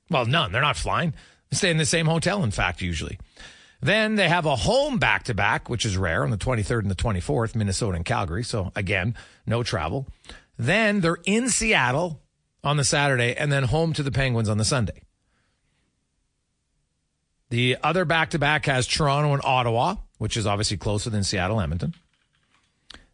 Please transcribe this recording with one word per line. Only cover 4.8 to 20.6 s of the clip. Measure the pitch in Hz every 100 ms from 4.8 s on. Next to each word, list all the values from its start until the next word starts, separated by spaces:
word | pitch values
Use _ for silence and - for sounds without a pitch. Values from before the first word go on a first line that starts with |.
| 294 233
back-to-back, | 127 101 - 104 104 147 -
which | 123 113
is | 92
rare, | 92 87
on | 143
the | 110
twenty-third | - 120 101 120
and | 101
the | 92
twenty-fourth, | 120 92 - 131 113
Minnesota | 113 101 90 113 87
and |
Calgary. | 85 113 95 87
So, | 123 113 90
again, | - 98 98 98 113 - - -
no | 113
travel. | - - 78 123 139 - - - _ -
Then | 117 196 220 208
they're | 165 170
in | - 214 254
Seattle | - 220 185 123 131 180 151 _ _ _ _
on | 143 147
the |
Saturday | 135 147 143 127 120 123
and | 147
then | 143
home | 131 156 165
to | 151
the | 139
Penguins | 117 135 117 107
on | 107
the |
Sunday. | 110 139 101 - - _ _ _ _ _ _ _ _ _ _ _ _ _ _ _ _ _ _ _ _ _ _ _ -
The | 117 123 123
other | 151 175
back-to-back | 165 165 160 165 143 151 -
has | 131 123
Toronto | - 147 143 151
and | 139
Ottawa, | - 127 120 113 151 214 - -
which | 107 120
is | 107
obviously | 101